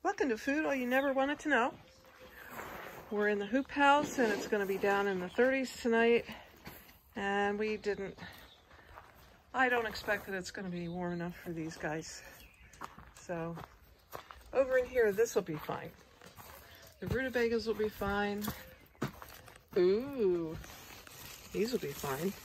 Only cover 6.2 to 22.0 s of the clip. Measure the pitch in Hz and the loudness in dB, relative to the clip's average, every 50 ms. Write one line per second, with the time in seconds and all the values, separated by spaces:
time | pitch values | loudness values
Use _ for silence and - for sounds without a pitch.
6.2 | - - 220 - - - - - - - - - - - - - _ - - 220 | 2 -2 -12 -14 -16 -20 -20 -18 -18 -18 -18 -18 -20 -20 -20 -20 _ -14 -8 -4
7.2 | 196 196 202 202 202 202 202 208 220 214 214 202 - 208 196 190 196 185 - - | -2 0 2 2 2 2 2 0 0 -2 -2 -2 -2 -2 -2 -2 -4 -8 -8 -12
8.2 | - - - - - - - - - - - - - - - - - - - - | -14 -16 -16 -18 -20 -20 -20 -20 -20 -20 -20 -20 -20 -20 -20 -20 -20 -20 -20 -20
9.2 | - - - - _ - - 240 262 247 247 240 226 214 202 - - - 208 196 | -20 -20 -20 -20 _ -6 2 4 4 4 4 2 2 0 -4 -4 -2 -2 -2 -2
10.2 | - 208 196 190 180 - - 214 196 185 175 175 175 170 170 180 180 175 175 175 | -2 -6 -6 -6 -6 -6 -8 -8 -6 -6 -6 -6 -6 -6 -6 -4 -4 -4 -2 -4
11.2 | 170 180 175 - - 180 165 165 156 160 165 - - 160 151 160 160 - - - | -4 -6 -8 -10 -10 -8 -6 -6 -6 -6 -8 -6 -6 -4 -4 -4 -6 -8 -14 -16
12.2 | - - - - - - - _ - - - - - - - - - - - - | -16 -18 -20 -20 -20 -20 -20 _ -20 -20 -16 -16 -16 -16 -16 -20 -20 -20 -20 -20
13.2 | - - 180 165 165 170 170 160 - - - - - - - - _ _ - - | -10 -8 -6 -4 -4 -6 -6 -10 -12 -16 -18 -20 -20 -20 -20 -20 _ _ -16 -16
14.2 | - - - - - - - 254 269 254 262 254 247 254 254 254 226 214 196 196 | -16 -16 -20 -20 -18 -2 2 2 2 4 4 2 2 2 4 6 6 6 6 4
15.2 | 226 233 - 226 180 175 156 151 - - - - - - - - - - - - | 2 2 2 0 0 0 -6 -6 -6 -6 -6 -6 -8 -12 -14 -18 -20 -20 -20 -20
16.2 | - - - - - - - - - - - - - - - - 190 180 - 240 | -20 -20 -20 -20 -20 -18 -20 -20 -20 -20 -20 -20 -20 -20 -14 -8 -4 -2 0 0
17.2 | 262 262 233 254 233 233 233 226 214 226 214 208 214 214 - - 202 196 202 202 | 0 0 2 2 2 4 2 0 0 0 0 0 0 -2 0 -2 -2 0 2 2
18.2 | 208 202 202 208 208 208 - - - - - - - - _ - - - - - | 2 0 0 -2 -4 -6 -6 -8 -14 -18 -20 -20 -20 -20 _ -6 -6 -6 -6 -10
19.2 | - - - - - - - - - _ - 196 180 185 196 220 254 285 277 262 | -18 -18 -18 -20 -20 -20 -20 -20 -20 _ 2 4 6 6 4 4 0 -2 -2 2
20.2 | 214 185 175 170 165 156 165 156 156 - - - - - - - - - - - | 2 2 2 2 0 -4 -6 -10 -12 -14 -16 -18 -18 -18 -18 -18 -18 -20 -18 -18
21.2 | - - - - - - - 180 202 233 262 190 - 143 143 - | -16 -16 -16 -16 -16 -8 -2 -2 -2 0 0 -4 -4 -4 -6 -6